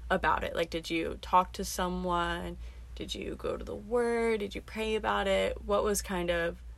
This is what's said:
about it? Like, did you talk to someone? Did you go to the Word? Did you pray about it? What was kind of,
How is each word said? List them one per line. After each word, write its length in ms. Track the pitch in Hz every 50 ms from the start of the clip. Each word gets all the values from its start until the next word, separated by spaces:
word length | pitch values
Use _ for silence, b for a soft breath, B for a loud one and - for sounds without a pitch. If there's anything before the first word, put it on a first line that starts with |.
| B B
about 340 | 185 180 - 151 - - -
it? 100 | - -
Like, 140 | - 170 -
did 180 | - 165 160 -
you 280 | 165 165 160 - - -
talk 320 | - - 190 185 185 - -
to 100 | - 190
someone? 920 | - - - 185 180 180 180 180 180 175 175 170 170 170 175 180 175 175 - B B B B B B -
Did 200 | - - - -
you 200 | - - - -
go 200 | - - - -
to 80 | - -
the 120 | - -
Word? 640 | 208 208 208 240 240 240 233 233 233 226 226 226 208
Did 140 | 202 196 -
you 60 | 196
pray 340 | - - - 220 220 220 220
about 320 | 214 220 214 202 202 202 196
it? 360 | 190 190 190 202 196 - 226
What 200 | 208 202 208 -
was 160 | 214 202 196
kind 280 | - - 190 175 175 170
of, 320 | 175 170 170 170 180 - - b b